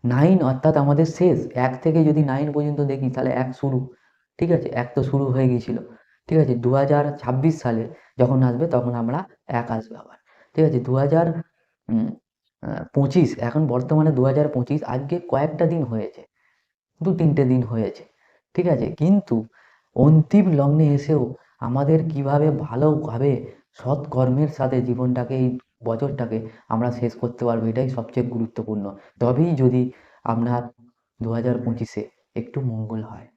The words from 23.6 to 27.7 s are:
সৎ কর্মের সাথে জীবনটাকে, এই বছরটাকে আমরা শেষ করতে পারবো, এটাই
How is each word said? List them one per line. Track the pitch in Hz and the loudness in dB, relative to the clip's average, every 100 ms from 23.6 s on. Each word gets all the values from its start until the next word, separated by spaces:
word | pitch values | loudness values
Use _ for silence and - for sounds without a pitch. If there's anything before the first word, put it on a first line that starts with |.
| _ | _
সৎ | _ 123 139 135 | _ -4 -4 -2
কর্মের | 123 127 131 151 | 0 2 2 0
সাথে | - 127 131 | -2 -2 0
জীবনটাকে, | 123 120 127 123 120 | -2 -2 -2 -2 -2
এই | 131 127 127 _ _ | 0 -2 -2 _ _
বছরটাকে | 117 113 143 139 113 110 110 - _ | -6 -4 -4 -4 -6 -6 -8 -18 _
আমরা | 113 123 | -2 -2
শেষ | 123 123 - | -2 -6 -4
করতে | 120 120 | -8 -4
পারবো, | 120 117 | -2 -2
এটাই | 113 | -2